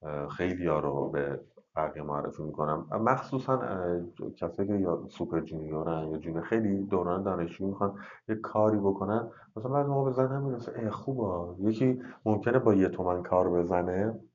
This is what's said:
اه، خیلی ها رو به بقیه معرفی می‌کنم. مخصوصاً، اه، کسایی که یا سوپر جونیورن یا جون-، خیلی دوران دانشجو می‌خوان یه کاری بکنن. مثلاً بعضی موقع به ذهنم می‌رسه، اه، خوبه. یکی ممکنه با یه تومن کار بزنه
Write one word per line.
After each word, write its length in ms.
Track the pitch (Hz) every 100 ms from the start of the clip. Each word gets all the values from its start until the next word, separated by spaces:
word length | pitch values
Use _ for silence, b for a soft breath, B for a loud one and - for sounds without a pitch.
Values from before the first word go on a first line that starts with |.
اه، 240 | 76 73 71
خیلی 380 | - 90 90 85
ها 120 | 76
رو 300 | 71 69 69
به 300 | 71 71 67 - - _ 78
بقیه 280 | 78 76
معرفی 400 | 73 73 - -
می‌کنم. 440 | 76 76 78 78 -
مخصوصاً، 600 | 104 113 135 - 135 127 127
اه، 380 | - 95 87 87 87 - - -
کسایی 320 | 85 - 101
که 60 | 101
یا 280 | 90 82 -
سوپر 300 | - 76 82
جونیورن 680 | 78 80 78 78 82 80 78
یا 100 | 78
جون-، 240 | 82 80
خیلی 420 | - 113 107 98
دوران 400 | 98 95 87 95
دانشجو 440 | 98 87 85 - 98
می‌خوان 280 | 98 101 B B B -
یه 60 | 110
کاری 420 | - 107 107 107
بکنن. 520 | 98 98 101 113 117 B B 110
مثلاً 160 | 123
بعضی 180 | 143 143
موقع 160 | 139 135
به 60 | 127
ذهنم 260 | 131 139
می‌رسه، 280 | 139 120 113 123
اه، 140 | 110
خوبه. 800 | - - 127 101 87 87 90 101
یکی 320 | 107 131 127 B B 110
ممکنه 340 | 104 120 123
با 140 | 120
یه 140 | 98 92
تومن 340 | - 90 90
کار 260 | 90 92 90
بزنه 680 | 87 87 90 87 92 107 120 -